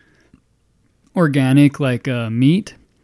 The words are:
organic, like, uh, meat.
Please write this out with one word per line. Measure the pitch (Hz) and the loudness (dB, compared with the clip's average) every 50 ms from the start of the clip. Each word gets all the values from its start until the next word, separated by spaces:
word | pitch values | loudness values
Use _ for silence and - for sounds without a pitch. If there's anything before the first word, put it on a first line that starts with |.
| _ _ _ _ _ _ - _ _ _ _ _ _ _ _ _ _ _ _ _ _ _ _ | _ _ _ _ _ _ -20 _ _ _ _ _ _ _ _ _ _ _ _ _ _ _ _
organic, | 196 170 151 135 143 131 131 135 143 143 143 143 - | -2 0 0 0 0 0 2 4 4 4 4 2 -2
like, | 147 131 123 117 - 139 | -4 -4 -4 -4 -6 -6
uh, | 127 120 117 110 | -6 -6 -6 -6
meat. | 113 117 131 139 170 196 208 - - - _ _ _ _ | -2 0 2 2 2 0 -2 -8 -18 -20 _ _ _ _